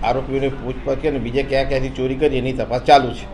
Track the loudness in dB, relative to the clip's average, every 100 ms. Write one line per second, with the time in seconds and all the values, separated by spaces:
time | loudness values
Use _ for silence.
0 | 0 -2 0 0 -2 -2 -6 -6 -2 -2
1 | 0 -2 -2 -2 0 0 2 0 -2 -2
2 | -2 2 2 2 -2 -2 -2 -2 6 6
3 | 6 -6 -10